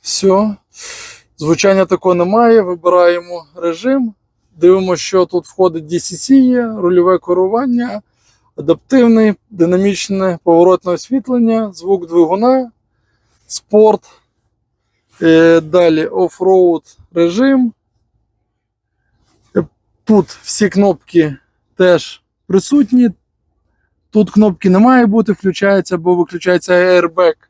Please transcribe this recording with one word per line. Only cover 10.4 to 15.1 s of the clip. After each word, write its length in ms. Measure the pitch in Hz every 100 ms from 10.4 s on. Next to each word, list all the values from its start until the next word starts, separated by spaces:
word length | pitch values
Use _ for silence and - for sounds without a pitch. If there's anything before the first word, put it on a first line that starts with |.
поворотне 480 | - 170 175 185 180
освітлення, 840 | 170 - 262 240 247 226 226 214
звук 340 | 170 175 196 170
двигуна, 640 | 170 160 190 247 262 247 _ _ _ _ _ _ _ _
спорт, 600 | - _ 214 220 214 _ _ _ _ _ _ _ _ _ _ _